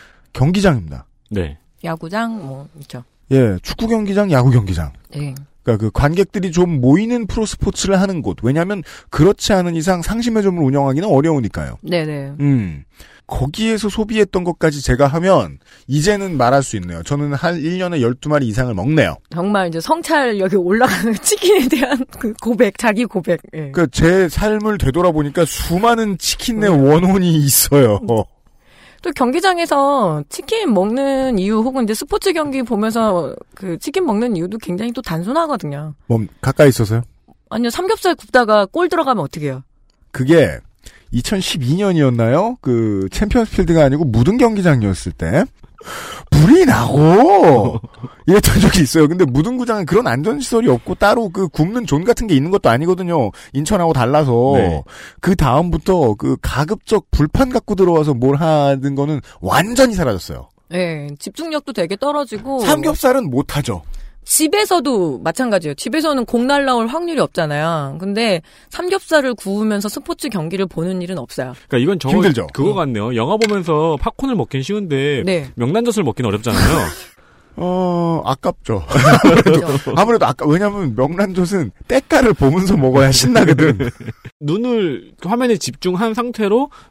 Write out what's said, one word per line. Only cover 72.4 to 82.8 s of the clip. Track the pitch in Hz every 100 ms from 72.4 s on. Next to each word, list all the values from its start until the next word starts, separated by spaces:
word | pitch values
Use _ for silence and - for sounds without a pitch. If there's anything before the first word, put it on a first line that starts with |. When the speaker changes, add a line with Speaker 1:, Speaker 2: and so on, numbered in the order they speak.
| 78
Speaker 2:
그거 | - 165
Speaker 3:
네. |
Speaker 2:
같네요. | 202 147 110 110 117
영화 | 131 214
보면서 | 220 202 170 151 165 147
팝콘을 | 233 - 269 220
먹긴 | 120 135
쉬운데 | 131 208 185 139 143 143
Speaker 3:
네. | 180 175 135 120
Speaker 2:
명란젓을 | 120 208 240 214
먹긴 | 147 101 117
어렵잖아요. | 104 117 98
Speaker 3:
<laughs> | 131 156 85 - - _ _ _ _ -
Speaker 1:
어, | 180 180 180 175 170 160
아깝죠. | 113 139 180 - - 104 -
<laughs> | 135 123 -
아무래도, | - 170 - 160 165
Speaker 3:
그렇죠. | 139 - 165
Speaker 1:
아무래도 | 220 226 123
아까, | 131 151
왜냐면 | 165 208 202 151
명란젓은 | 110 127 175 202 180 175 196 113 - -
때깔을 | 254 - 302 247
보면서 | 170 135 175 185
먹어야 | 156